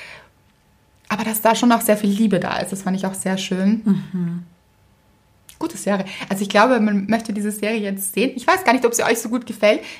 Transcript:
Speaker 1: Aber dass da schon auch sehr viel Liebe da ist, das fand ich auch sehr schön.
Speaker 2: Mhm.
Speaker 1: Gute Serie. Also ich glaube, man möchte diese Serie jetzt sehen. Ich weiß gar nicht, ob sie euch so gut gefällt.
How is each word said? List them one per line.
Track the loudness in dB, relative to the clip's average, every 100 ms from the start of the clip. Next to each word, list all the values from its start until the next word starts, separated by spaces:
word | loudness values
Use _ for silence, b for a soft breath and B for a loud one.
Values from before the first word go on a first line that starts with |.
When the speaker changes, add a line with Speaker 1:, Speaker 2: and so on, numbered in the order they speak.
| B B B _ _ _ _ _ _ _ _
Speaker 1:
Aber | -6 -4
dass | 0
da | 2
schon | 4 4
auch | 2
sehr | 2 2
viel | 2
Liebe | 2 2 2
da | 0 -4
ist, | -4
das | -6
fand | -4 -4
ich | -4
auch |
sehr | -4 -4 -4
schön. | -2 0 2 2 2
Speaker 2:
Mhm. | 0 0 -4 -4 -6 -10 _ _ _ _ _ _ _ _ _ -20 -10
Speaker 1:
Gute | -8 -6
Serie. | -2 -2 -4 B B
Also | -4
ich | 0
glaube, | 4 4 4
man | 2 0 0
möchte | -2 0
diese | -4 -4
Serie | -4 -4 -2
jetzt | -4 -6 -4
sehen. | -2 -2 0
Ich | 2
weiß | 2 4
gar |
nicht, | 4 2
ob |
sie | 2
euch | 0 0
so | -2
gut | -4 -6
gefällt. | 0 2 2 B